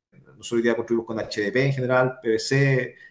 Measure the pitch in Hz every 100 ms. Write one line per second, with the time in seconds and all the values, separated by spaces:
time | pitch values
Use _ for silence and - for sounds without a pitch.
0 | _ - - - 104 117 117 117 113 117
1 | 107 110 - - 101 123 139 135 127 127
2 | 127 - 117 113 - 135 139 131 127 -
3 | -